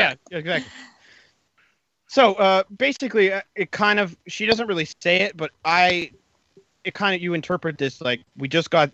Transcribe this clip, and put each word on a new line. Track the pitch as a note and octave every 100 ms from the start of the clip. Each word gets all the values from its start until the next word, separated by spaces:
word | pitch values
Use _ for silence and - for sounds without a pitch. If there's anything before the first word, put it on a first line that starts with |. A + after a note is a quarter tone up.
| E3+
yeah, | C3 _
yeah, | F3
exactly. | D#3+ E3+ - - - _ _ - _ _ _ _ _ _ _ _ _
So, | C4+ A#3
uh, | G3 G3 F#3+ G3 G3+
basically, | C4+ C4+ B3+ G#3+ F#3+
uh, | G3 - G#3
it | F3
kind | - G#3 G#3
of, | F#3 E3 F3
she | - G#3+
doesn't | A3+ A3+
really | F3 D#3 -
say | F3 F3+
it, | G3+ D#3+
but | D#3 -
I, | D#3 F3 F3+ F3 E3 - _ _ _ _ _ _
it | F#3+ -
kind | G3 F#3
of, |
you | F3
interpret | E3+ - F3+ E3 D3
this | C#3 -
like, | B2+ A#2+ _ -
we | C#3
just | D#3+ D#3+
got | E3+ D3